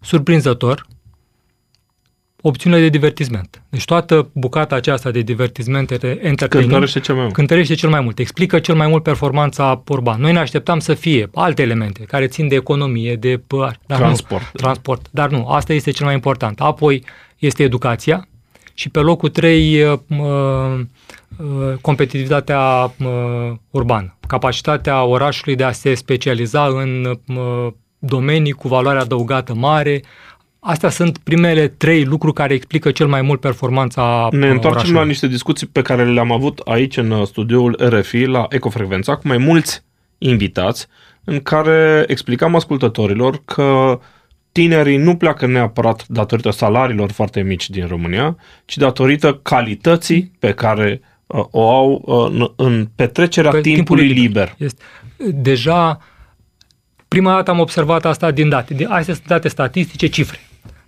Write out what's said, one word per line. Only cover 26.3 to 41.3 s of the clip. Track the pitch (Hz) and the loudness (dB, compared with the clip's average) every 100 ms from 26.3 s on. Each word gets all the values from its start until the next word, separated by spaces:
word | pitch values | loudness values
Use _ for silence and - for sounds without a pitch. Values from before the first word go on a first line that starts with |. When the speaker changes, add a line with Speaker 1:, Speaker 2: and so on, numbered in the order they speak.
| 120 117 143 | -4 -2 0
Speaker 1:
în, | 147 135 131 127 127 123 - | 0 -2 -4 -4 -4 -6 -8
uh, | 127 123 123 120 - _ _ | -8 -6 -4 -6 -10 _ _
domenii | 139 131 127 156 151 | -4 -2 0 0 0
cu | 139 135 | -2 -2
valoare | 127 127 139 | 0 2 0
adăugată | 127 123 120 131 127 | 0 -2 -2 -2 -4
mare. | 117 131 151 147 143 - - - - _ _ - | -2 0 2 0 -2 -6 -20 -20 -20 _ _ -6
Astea | 170 185 | -2 -2
sunt | - 175 160 | 0 -2 -2
primele | - 165 170 160 151 | 0 2 4 4 0
trei | - - 165 | 0 2 2
lucruri | 135 151 156 | 2 0 -2
care | 143 143 | 0 0
explică | 135 - 160 151 | -2 -2 -2 0
cel | 135 151 | 0 2
mai | 139 | 2
mult | 135 139 | 0 0
performanța, | 143 123 131 131 131 127 120 120 113 | -2 -2 -2 0 0 0 0 2 0
Speaker 2:
Ne | 139 139 | 2 2
Speaker 1:
uh, | |
Speaker 2:
întoarcem | 127 135 | 4 2
Speaker 1:
orașului. | 151 170 165 | 2 2 2
Speaker 2:
la | 156 | 2
niște | 139 135 | 0 -2
discuții | 123 - - - | -2 -2 -4 -4
pe | - | -2
care | 127 123 | 0 2
le-am | 120 120 117 | 2 2 2
avut | 117 139 - | 0 -2 -4
aici | - 117 131 131 | -2 0 0 -2
în, | 113 | -2
uh, | 110 101 | 0 -2
studioul | - 107 120 123 113 123 | -4 0 2 2 2 2
R | 113 | 2
F | 95 | 0
I, | 120 | 0
la | 131 127 117 | 0 0 -2
Ecofrecvența, | 135 120 117 98 95 98 143 | -4 -4 -4 -4 -4 -2 -4
cu | 147 | -2
mai | 123 | 0
mulți | 135 165 - - _ _ _ _ | 2 2 0 -6 _ _ _ _
invitați, | 143 120 98 - 92 117 - _ _ _ | 0 0 0 -2 -2 -4 -10 _ _ _
în | - | -8